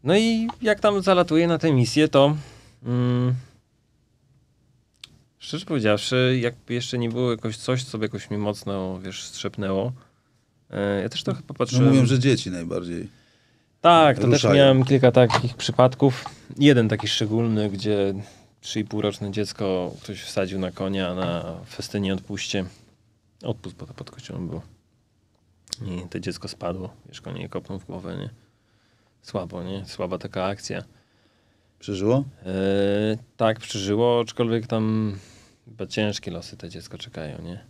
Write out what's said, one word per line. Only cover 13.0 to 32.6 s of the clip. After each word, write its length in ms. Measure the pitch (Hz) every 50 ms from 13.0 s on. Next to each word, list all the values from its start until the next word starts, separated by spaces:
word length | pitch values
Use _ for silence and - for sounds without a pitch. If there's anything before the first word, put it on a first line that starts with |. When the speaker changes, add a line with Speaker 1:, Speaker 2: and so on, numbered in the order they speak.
| 92 - _ _ _ _ _ _ _ _ _ _ _ _ _ _
Speaker 1:
Tak, 340 | - 170 175 165 160 147 127
to 60 | -
też 100 | 104 120
Speaker 2:
ruszają. 220 | 120 143 - 110 98
Speaker 1:
miałem 280 | 143 139 135 135 131 131
kilka 280 | 131 139 131 127 123
takich 440 | 120 139 127 113 - 117 - 123 127
przypadków. 720 | - - - - - 131 127 127 - 143 139 127 - - - - - - - - -
Jeden 300 | 143 143 143 123 113 107
taki 180 | 110 104 - 104
szczególny, 640 | - - 120 104 110 113 117 117 110 107 107 104
gdzie 440 | 98 98 95 104 107 101 98 98 98 98 101 - - - _ _ _ _
trzy 180 | _ - - 110
i 60 | 107
pół 160 | 104 - 107
roczne 300 | 107 104 98 - 104 101
dziecko 640 | 98 107 104 98 - - 107 98 92 92 90 90 - -
ktoś 200 | - - 101 92
wsadził 380 | - - - - 95 92 95 95
na 120 | 92 92
konia 440 | 92 - 101 95 98 98 95 87 90
na 400 | 92 92 87 85 85 82 85 82 87 90
festynie 480 | - - - - - - 104 101 95 98
odpuście. 520 | 92 - - 104 98 - - - 101 92 95 - _ _ _ _ _ _ _ _ _ _ _ _ _ -
Odpust 320 | 123 117 - - 90 87
pod, 140 | _ - - -
pod 180 | - - -
kościołem 360 | - - - - - 87 90 82
był. 140 | 82 82 - - - _ _ _ _ _ _ _ _ _ _ _ _ _ _ _ _ _ _ - - -
I 280 | 117 98 90 87 87 87
to 100 | - 104
dziecko 280 | 92 95 85 - - -
spadło, 460 | - - - 90 85 95 92 - - - _
wiesz, 160 | - - -
konie 200 | - 85 87 87
je 80 | 87 -
kopnął 300 | - 92 - - 95 92
w 60 | -
głowę, 320 | - - 92 92 87 90 92
nie? 120 | 92 - - _ _ _ _ _ _ _ _ _ _ _ _ _ _ _ _ _
Słabo, 420 | _ - - 101 90 82 90 92 87
nie? 220 | 90 95 98 95
Słaba 320 | - - - - 90 92 87
taka 280 | - - - 98 92
akcja. 380 | 95 101 104 - - 101 92 92 - _ _ _ _ _ _ _ _ _ _ _ _ _ _ _ _ _ _
Speaker 2:
Przeżyło? 440 | - - 104 90 95 107 120 139 139 131 - _ -
Speaker 1:
E, 80 | 92 92 95